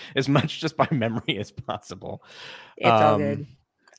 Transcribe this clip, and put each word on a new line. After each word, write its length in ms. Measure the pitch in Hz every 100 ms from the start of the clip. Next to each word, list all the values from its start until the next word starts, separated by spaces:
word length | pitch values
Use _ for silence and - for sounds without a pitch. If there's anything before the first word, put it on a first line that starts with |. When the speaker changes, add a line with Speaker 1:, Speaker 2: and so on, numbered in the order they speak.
| - 135
Speaker 1:
as 140 | 131
much 300 | 143 156 -
just 160 | 160 -
by 100 | 139
memory 460 | 143 113 113 - 98
as 140 | 104
possible. 720 | - - 90 - 92 - 95 - - - - - -
Speaker 2:
It's 100 | -
all 260 | 113 107 107
Speaker 1:
Um, 60 |
Speaker 2:
good. 260 | 98 107 - - _ _ _